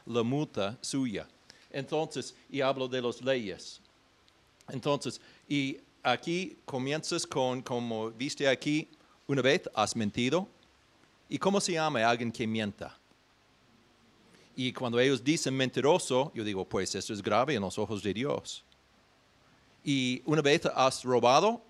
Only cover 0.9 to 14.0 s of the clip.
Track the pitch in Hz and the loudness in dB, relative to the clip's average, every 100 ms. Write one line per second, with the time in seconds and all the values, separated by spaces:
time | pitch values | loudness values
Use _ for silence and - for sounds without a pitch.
0.9 | 139 127 92 78 _ - - - 143 135 | -2 -2 -4 -8 _ -20 -20 -12 -10 -4
1.9 | 151 156 135 - - - 139 131 131 127 | -4 -2 -6 -10 -14 -8 0 0 0 -2
2.9 | 127 120 107 123 131 101 82 - - _ | -2 -2 -2 -2 -2 -2 -10 -14 -18 _
3.9 | _ _ _ _ _ _ _ - 127 147 | _ _ _ _ _ _ _ -12 -6 -2
4.9 | 143 127 - - - - 143 135 - - | -2 -2 -10 -16 -20 -4 -4 -2 -6 -16
5.9 | _ 131 123 165 170 190 - - 131 131 | _ 0 0 0 -4 -4 -12 -10 -6 -4
6.9 | 151 - 170 - 143 127 127 - 120 120 | -4 -4 -4 -4 -2 -2 -2 -6 -6 -4
7.9 | 110 113 113 143 - 139 123 147 151 - | -6 -6 -6 -8 0 2 2 0 -2 -4
8.9 | - _ _ - 135 127 135 - - 104 | -14 _ _ -2 2 4 4 0 0 0
9.9 | 117 104 123 123 165 202 - _ _ _ | 0 -2 0 0 0 -2 -12 _ _ _
10.9 | _ _ _ _ 139 190 202 - 160 156 | _ _ _ _ -2 0 2 0 0 0
11.9 | 131 113 120 117 - 110 110 107 - - | 2 4 2 -2 -4 -4 -2 -4 -6 -14
12.9 | - _ _ _ _ _ _ _ _ _ | -16 _ _ _ _ _ _ _ _ _
13.9 | _ | _